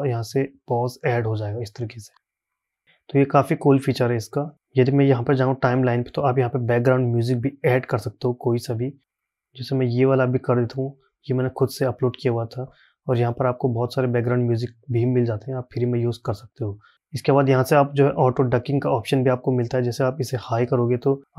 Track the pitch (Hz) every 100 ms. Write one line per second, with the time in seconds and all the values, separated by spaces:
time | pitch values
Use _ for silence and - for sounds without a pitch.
0 | 139 117 110 135 135 - - 120 123 -
1 | - 120 110 107 104 110 104 - 113 113
2 | 101 _ _ _ _ _ _ _ _ _
3 | - 139 135 143 131 165 147 135 135 123
4 | 120 120 - 143 156 - _ 127 127 139
5 | 139 123 120 135 131 131 127 127 127 120
6 | 120 - 139 127 127 131 117 120 127 127
7 | 123 117 117 127 131 - 151 127 - 123
8 | 110 - 127 123 123 120 123 113 127 -
9 | _ _ _ _ _ - 120 135 127 120
10 | 131 131 127 127 - 123 117 135 135 -
11 | _ _ - 127 127 - 127 - 131 120
12 | 127 - 131 117 110 123 131 _ _ _
13 | - 120 120 120 123 123 135 117 120 -
14 | 127 123 117 123 120 113 120 - - 117
15 | 120 123 117 107 - 131 123 117 123 120
16 | 120 113 - 107 - - 107 98 _ _
17 | _ 143 - 139 135 131 131 151 139 143
18 | 139 - 131 127 127 123 123 139 143 127
19 | - 135 127 127 - 127 117 127 120 117
20 | 131 139 123 123 - 117 123 127 120 123
21 | 139 139 -